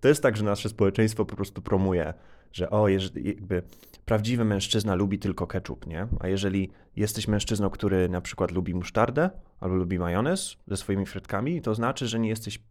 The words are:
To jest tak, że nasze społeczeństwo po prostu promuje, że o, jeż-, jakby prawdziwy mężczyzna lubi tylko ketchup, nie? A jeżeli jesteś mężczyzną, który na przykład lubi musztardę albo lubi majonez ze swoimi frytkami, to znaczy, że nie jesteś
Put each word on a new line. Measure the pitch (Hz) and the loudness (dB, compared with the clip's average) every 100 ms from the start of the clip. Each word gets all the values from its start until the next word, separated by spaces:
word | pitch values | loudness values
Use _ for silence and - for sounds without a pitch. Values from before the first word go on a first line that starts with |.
To | 131 | 6
jest | 151 | 6
tak, | 135 110 | 4 2
że | |
nasze | 107 101 - | 0 0 -2
społeczeństwo | 110 98 98 110 110 | 2 2 4 2 2
po | 104 104 | -2 -2
prostu | 98 - | -6 -6
promuje, | - 98 95 90 78 85 - - - | 0 2 4 2 0 -6 -14 -20 -18
że | - 85 | -6 -2
o, | 107 104 | 4 4
jeż-, | 95 95 | 4 0
jakby | - 65 98 92 92 87 - - - | -4 -6 -6 -2 -4 -4 -16 -20 -18
prawdziwy | - 110 104 123 | 0 0 2 2
mężczyzna | 110 101 - 113 104 | 2 2 0 0 2
lubi | 90 98 98 | 2 2 0
tylko | 98 90 87 | -2 -4 -4
ketchup, | 95 - - - | -4 -6 -10 -8
nie? | 82 107 123 | -8 -4 -2
A | 90 | 0
jeżeli | 98 101 95 95 - - - | 0 0 0 -2 -6 -16 -2
jesteś | 107 110 107 | -2 -2 0
mężczyzną, | 104 - 107 101 | 0 0 0 0
który | - 104 95 90 | 0 0 2 2
na | 90 | 0
przykład | 87 - 90 | -6 -2 -2
lubi | 90 87 | 0 -2
musztardę | 90 90 - 117 131 180 - - - | -4 -2 0 2 2 0 -2 -18 -8
albo | 92 | -2
lubi | 92 90 92 | 0 0 0
majonez | 87 87 127 180 - - - | 0 0 0 -2 -4 -12 -8
ze | 98 | -8
swoimi | - 98 95 | -2 -2 -2
frytkami, | 95 - 101 123 170 | -6 -6 -4 -2 -4
to | 123 | -2
znaczy, | 110 117 135 123 | 0 -2 -2 -4
że | 113 | -2
nie | 113 | -2
jesteś | 110 107 - - | -2 -6 -12 -14